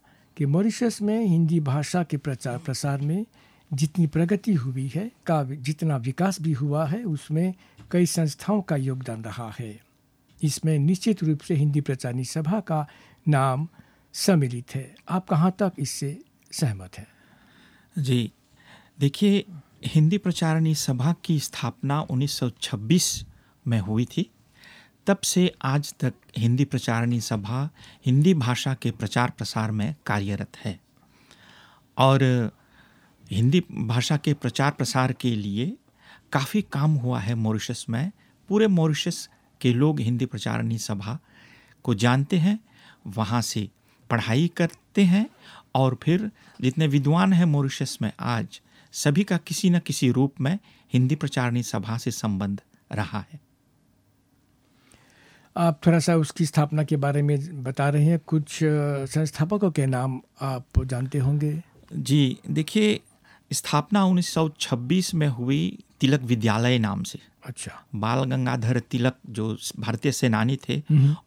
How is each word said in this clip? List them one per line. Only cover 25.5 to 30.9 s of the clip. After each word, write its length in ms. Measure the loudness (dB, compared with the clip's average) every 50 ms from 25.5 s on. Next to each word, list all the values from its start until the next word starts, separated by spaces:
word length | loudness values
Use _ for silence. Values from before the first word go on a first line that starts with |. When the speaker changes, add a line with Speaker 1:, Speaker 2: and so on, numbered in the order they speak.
| 0 -2
Speaker 2:
आज 320 | -4 -2 0 0 -2 -4 -6 -4
तक 140 | -4 -4 -4 _ _ _ -4
हिंदी 280 | 0 2 2 4 2 2
प्रचारिणी 560 | 0 -2 -4 -2 0 0 0 0 0 0 -2
सभा 500 | -2 -2 -4 -4 -4 -4 -4 -4 -4 -6 -8 -14 -20 -20 -14 _ 0
हिंदी 280 | 2 4 6 6 6 4
भाषा 400 | 4 2 0 -2 -2 -2 -4 -4
के 160 | -4 -4 -6
प्रचार 400 | -4 -4 -6 -2 0 0 0 0
प्रसार 400 | -2 -6 -8 -6 -4 -4 -4 -2
में 240 | -2 -2 -4 -4 -6 -6 -6
कार्यरत 500 | -4 -4 -2 -2 -4 -4 -6 -8 -10 -12 -10 -10
है 160 | -10 -10 -10 _ _